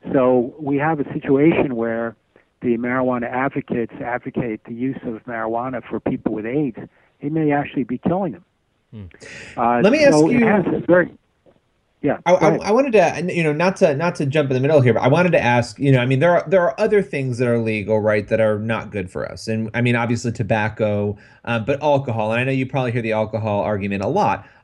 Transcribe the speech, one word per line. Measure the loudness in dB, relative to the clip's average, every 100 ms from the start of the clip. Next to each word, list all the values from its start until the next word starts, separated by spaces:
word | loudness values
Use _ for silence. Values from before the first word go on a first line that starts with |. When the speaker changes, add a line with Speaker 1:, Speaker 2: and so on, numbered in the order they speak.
| -2
Speaker 1:
So | 0 4 2 0 -6
we | -4 -2
have | 0 -2
a | -4
situation | -6 0 4 4 4 0
where | -2 -4 -4 -6 -10 _ _ _ _
the | -2 -2
marijuana | 0 -2 0 -2 -4
advocates | -4 -4 -4 -6 -6 -6 -8
advocate | -8 -8 -6 -6 -6 -6
the | -10
use | -8 -6 -6
of | -10 -12
marijuana | -10 -8 -6 -4 -6 -8 -8
for | -6
people | -4 -4 -4
with | -4 -4
aids. | -4 -4 -6 -16 _ _ _
They | -6
may | -2 0
actually | 0 -2 -6
be | -6 -4
killing | -2 -2 -4
them. | -8 _ _ _ _ _
Speaker 2:
Hmm. | -18 -18 -18 -20 -20 -16 -2
Speaker 1:
Uh, | 0 4
Speaker 3:
Let | 4
me | 6
Speaker 1:
so | 6
Speaker 3:
ask | 6 6
Speaker 1:
it |
Speaker 3:
you | 4 4
Speaker 1:
has | 2 0
a | -4 4
very, | 4 4 -4 _ _ _ _ _ _ _ _
yeah, | -4 -2
Speaker 3:
I, | 2
Speaker 1:
go | 4
Speaker 3:
I, | 4
Speaker 1:
ahead. | 2
Speaker 3:
I | 0
wanted | 2 4
to, | 4 2 0 -4
you | -2
know, | 0
not | 2 0 2
to, | 2 2
not | -2 -2
to | -2
jump | 0 0
in |
the | 0
middle | 4 4
here, | 4
but | 4
I | 2
wanted | 2 4
to | 2
ask, | 2 2 0 -2
you | 2
know, | 4
I | 4
mean, | 2
there | 4 2
are, | 2
there | 2
are | 2 0
other | 2 2
things | 0 -4 -6 -2
that | 0
are | 0
legal, | 0 -2 0 0
right, | 2 0 0
that | 0
are | 2 0
not | -2 -4 -4
good | -8 -8
for | -8 -10
us. | -10 -6
And | -4 -4
I | -2
mean, | 0 0
obviously | 0 -2 -4
tobacco, | -6 -2 0 -2 -2 -2 0 -2 -6 -14 _ -6
uh, | -4
but | -2 -2
alcohol. | 2 0 0 -4 -2
And | 0
I |
know | 0
you | -2 -2
probably | -2 -2
hear | -4
the | -2
alcohol | -2 -2 -4 -2 -2
argument | 0 -2 -2 -4
a | -2
lot. | 0 0 -2 -6 _